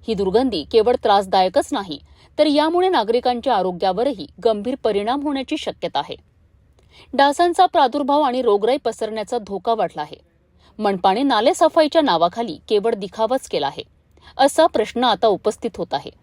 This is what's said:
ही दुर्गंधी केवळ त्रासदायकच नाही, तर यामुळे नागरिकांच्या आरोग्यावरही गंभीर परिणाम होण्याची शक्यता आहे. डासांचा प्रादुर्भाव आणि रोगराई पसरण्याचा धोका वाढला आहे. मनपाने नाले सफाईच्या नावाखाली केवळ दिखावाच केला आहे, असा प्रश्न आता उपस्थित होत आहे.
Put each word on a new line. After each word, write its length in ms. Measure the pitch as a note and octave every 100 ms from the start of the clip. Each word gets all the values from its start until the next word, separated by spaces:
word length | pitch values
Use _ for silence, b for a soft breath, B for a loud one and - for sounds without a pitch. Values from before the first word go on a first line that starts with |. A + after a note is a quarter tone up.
| -
ही 60 |
दुर्गंधी 480 | G#3 F#3+ F#3+ C4 G3 C#3
केवळ 220 | A3+ G#3+ B3
त्रासदायकच 640 | A#3 G3+ F#3+ F#3+ F#3 C4+ -
नाही, 260 | C4 G3 D3 _ b b -
तर 80 | D4+
यामुळे 420 | D4 D#4 F4 F#4
नागरिकांच्या 680 | E4+ G#3 A#3 B3+ B3 B3
आरोग्यावरही 720 | A3 F#3 F3+ F#3+ F#3 C4 A3 D3 -
गंभीर 300 | A3+ G#3+ G#3 C4
परिणाम 360 | A3+ G3+ G#3 C4+
होण्याची 360 | C#4+ C4+ B3+ D4+
शक्यता 420 | - - F3 -
आहे. 160 | - A#2+ _ _ _ _ _ _ b b b
डासांचा 520 | B3+ C#4 C#4+ F4 E4+ F4+
प्रादुर्भाव 560 | F4 C4 C#4+ C4 C#4+
आणि 180 | D4 B3
रोगराई 340 | B3+ G#3 G#3+ C#4
पसरण्याचा 640 | A#3+ A3 A3 A3 G3+ B3
धोका 360 | G3 G3 G#3
वाढला 280 | A3+ F3 E3+
आहे. 140 | D3+ - _ _ _ _ b -
मनपाने 440 | G#3 G3 F#3+ G3
नाले 320 | C#4 A3+ A#3
सफाईच्या 480 | E4+ D#4+ E4 D4+ E4
नावाखाली 540 | C#4+ E3+ E3+ A3 A#3 D#3 -
केवळ 260 | G#3 G#3
दिखावाच 540 | G#3+ F#3+ G3+ A3 C4 -
केला 180 | F3+ C#3
आहे, 160 | - - _ _ _ b -
असा 280 | C#4 - E4
प्रश्न 380 | - G#3 A#3
आता 220 | B3 G3 A3+
उपस्थित 440 | F#3+ - - - -
होत 160 | E3+
आहे. 160 | C#3 - _